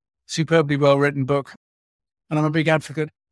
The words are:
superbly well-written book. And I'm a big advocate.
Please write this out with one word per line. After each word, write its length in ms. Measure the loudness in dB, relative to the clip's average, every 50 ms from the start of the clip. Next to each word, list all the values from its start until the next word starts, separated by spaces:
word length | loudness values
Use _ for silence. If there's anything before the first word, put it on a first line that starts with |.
| _ _ _ _ _
superbly 500 | -10 -6 -6 -2 0 2 2 2 0 0
well-written 480 | 2 4 4 4 4 2 0 0 -2 -2
book. 260 | -2 -2 -4 -4 -6 -14 -20 _ _ _ _ _ _ _ _ _ _ _ _ _ -6
And 80 | -2 -2
I'm 60 | -2
a 40 | 0
big 160 | 0 0 0 2
advocate. 420 | 0 0 -2 -6 -8 -8 -8 -8 -10 _ _ _